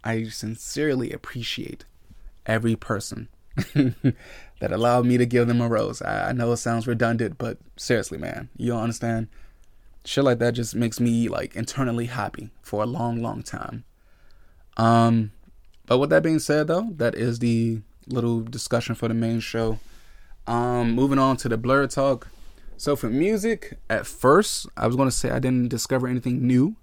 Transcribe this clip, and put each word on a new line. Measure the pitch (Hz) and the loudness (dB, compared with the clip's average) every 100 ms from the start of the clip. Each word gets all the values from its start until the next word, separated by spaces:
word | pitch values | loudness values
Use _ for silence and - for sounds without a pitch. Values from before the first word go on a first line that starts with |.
I | 113 113 110 | -2 -4 -4
sincerely | - 107 113 - - 151 131 123 | -8 -8 -8 -8 -2 0 0 -2
appreciate | - - 127 117 - - - - _ - - - - - | -8 -10 -10 -8 -8 -8 -12 -18 _ -20 -18 -18 -14 -2
every | 110 117 113 | 0 2 -2
person | - 104 - - 113 - - - | -2 -6 -6 -12 -14 -20 -10 -6
<laughs> | - | -2
that | 143 131 - 139 - - - - - - | 2 2 2 0 0 -10 -20 -20 -6 -4
allowed | - 120 123 123 | 2 4 4 4
me | 123 | 4
to | 120 | 4
give | 120 120 | 4 4
them | 120 | 2
a | 117 | 2
rose. | 113 104 - | 2 0 -4
I, | - 104 92 | -4 -2 -2
I | |
know | 127 117 | 0 0
it | 120 | 0
sounds | - 117 113 | 0 -2 -2
redundant, | 117 117 117 113 82 | 0 2 2 -2 -4
but | 113 - - - | -8 -8 -14 -16
seriously, | - 123 - - | 0 0 0 -8
man, | 87 82 - - | -8 -8 -12 -6
you | 120 | -4
don't | 117 | -2
understand. | 113 113 117 113 113 - - - - - - - | -2 -2 -2 -2 -4 -10 -20 -20 -20 -20 -20 -20
Shit | - - | -4 2
like | 139 120 | 2 4
that | 120 | 2
just | 120 117 - | 0 -4 -2
makes | 117 113 | -2 0
me, | 120 117 113 | 2 2 0
like, | - - - | -2 -6 -8
internally | 117 - 127 117 120 | -6 -2 -2 -2 -4
happy | 120 104 - 113 - | -4 -6 -6 -16 -18
for | - 104 | -6 -2
a | 110 | -2
long, | 131 120 117 | -2 -2 -2
long | 113 107 | -4 -6
time. | 107 - - 113 - _ - - - - - - - - | -8 -10 -10 -12 -16 _ -20 -20 -20 -20 -20 -20 -14 2
Um, | 117 117 117 117 107 - - - - - - | 4 6 6 4 0 -8 -20 -20 -20 -20 0
but | 127 | 2
with | 143 | 4
that | 160 | 4
being | 160 160 | 4 0
said, | - 151 151 | 2 0 2
though, | 165 226 165 | 0 -2 -2
that | 117 | -2
is | - 120 117 | 0 -2 0
the | 117 117 113 113 104 - - | 2 2 2 -2 -8 -20 -6
little | 127 117 117 | -2 0 0
discussion | 113 120 - 117 - 117 | -4 -8 -2 -2 -2 -4
for | 113 | -2
the | |
main | 113 113 117 | 0 0 -2
show. | 113 113 117 - - - - - - - - | -2 -2 0 -2 -6 -20 -20 -20 -20 -16 -4
Um, | 117 123 120 117 | 0 0 0 2
moving | 117 135 139 | 2 2 4
on | 135 127 | 2 2
to | 127 | -2
the | 110 | -2
Blur | 120 139 135 | 2 2 2
Talk. | - 139 127 - - - - - - | 0 0 0 -4 -18 -18 -16 -16 -8
So | - 143 | -2 -2
for | 120 | 0
music, | 127 180 220 214 220 - - - | 0 2 2 0 -4 -6 -16 -4
at | 110 101 | -4 -4
first, | - 123 165 214 - - - | 0 6 6 6 -2 -10 -2
I | 113 | 0
was | 127 | 2
gonna | 135 | 2
say | - 127 | 2 0
I | 127 | 0
didn't | 127 127 123 | 0 2 0
discover | 123 - 135 127 | -2 -2 0 0
anything | 127 127 127 127 | -2 -2 0 4
new. | 127 151 220 | 4 4 0